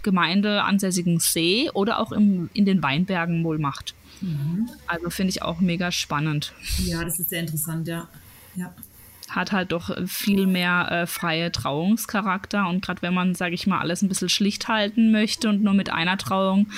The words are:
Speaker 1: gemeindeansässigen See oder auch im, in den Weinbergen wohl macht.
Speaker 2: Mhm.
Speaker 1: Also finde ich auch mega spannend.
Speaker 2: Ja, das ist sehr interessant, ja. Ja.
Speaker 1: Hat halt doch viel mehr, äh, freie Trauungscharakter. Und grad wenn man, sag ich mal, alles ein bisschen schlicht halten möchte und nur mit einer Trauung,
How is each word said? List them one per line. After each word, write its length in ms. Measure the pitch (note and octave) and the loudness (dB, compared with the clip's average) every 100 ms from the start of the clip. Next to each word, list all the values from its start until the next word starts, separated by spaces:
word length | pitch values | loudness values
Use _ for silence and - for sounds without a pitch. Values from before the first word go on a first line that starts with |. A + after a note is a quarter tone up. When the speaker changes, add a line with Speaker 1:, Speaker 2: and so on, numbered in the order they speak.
Speaker 1:
gemeindeansässigen 1160 | G#3 F#3 D#3+ G3 G#3 G#3 - G3 F#3 F3 F3 E3+ | 2 2 4 2 2 2 2 2 2 0 2 2
See 500 | - E3+ E3 A3 D#4 | 2 2 2 2 2
oder 260 | G3+ G3+ - | 0 0 0
auch 120 | A3 | 0
im, 380 | G#3 G#3 F#3 E3 | 2 2 2 -2
in 120 | - G3 | 2 2
den 160 | F#3+ | 2
Weinbergen 600 | C#3+ C#3+ F#3 F3+ E3+ E3+ | 2 0 0 0 0 0
wohl 140 | E3 D#3 | 0 0
macht. 380 | C#3+ - - - - - | -2 -4 -10 -16 -20 -10
Speaker 2:
Mhm. 480 | F#3 D3 D3 F#3 A#3+ - - | -6 -4 -2 -2 -4 -6 -8
Speaker 1:
Also 220 | E3+ F3 | -6 -6
finde 220 | - F#3+ | -2 -2
ich 100 | - | -2
auch 180 | D#3+ E3 | -4 0
mega 320 | F#3 E3+ F3 | 0 2 -2
spannend. 640 | - - D3 D#3 D3 - - - F#3 F3+ | -4 -2 -2 0 -2 -4 -10 -4 -2 0
Speaker 2:
Ja, 180 | E3+ | -2
das 160 | E3+ E3+ | -4 -4
ist 100 | - | -4
sehr 120 | E3+ | -4
interessant, 460 | E3 D#3 E3+ D#3+ E3 | -4 -4 -4 -4 -4
ja. 180 | E3+ E3 - - - - F3+ | -6 -10 -18 -20 -20 -14 -10
Ja. 180 | - - - - - - - - | -10 -12 -20 -20 -20 -20 -8 -6
Speaker 1:
Hat 160 | F3+ | -2
halt 200 | G3 F3+ | -2 -2
doch 240 | E3 G3 - F#3 | -4 -4 -6 -6
viel 400 | - G#3 G3 F#3+ | -2 2 2 4
mehr, 420 | F3+ F3 F3+ - | 2 2 2 2
äh, 160 | E3+ F3 | 0 -2
freie 440 | - E3+ D#3+ E3+ | -4 -2 -2 -2
Trauungscharakter. 1160 | - C#3 C#3+ F#3 A3+ - G#3 G#3 F#3+ - G#3 F#3 | -2 -2 0 2 0 0 -2 -2 -2 -2 -2 0
Und 160 | F3+ | -2
grad 180 | - F#3 | -4 -4
wenn 120 | F3 | -2
man, 220 | F#3 F3+ F3 | 2 2 0
sag 180 | F3+ | -2
ich 140 | F3+ G3 | -2 0
mal, 120 | F3 | 0
alles 220 | D#3 F3 | 0 0
ein 80 | F#3+ | 0
bisschen 200 | F#3 F3+ | 0 0
schlicht 380 | - G3+ - - | 2 0 0 -2
halten 440 | A3 G#3 G#3+ A3+ | 0 0 4 4
möchte 380 | G#3+ G#3+ - A3 | 4 2 0 0
und 140 | G3+ | 2
nur 100 | G#3 | 4
mit 160 | G3 - | 2 2
einer 280 | E3 F3 F#3+ | 0 0 0
Trauung, 500 | - F#3+ F#3+ G3 G#3 | 0 2 4 4 2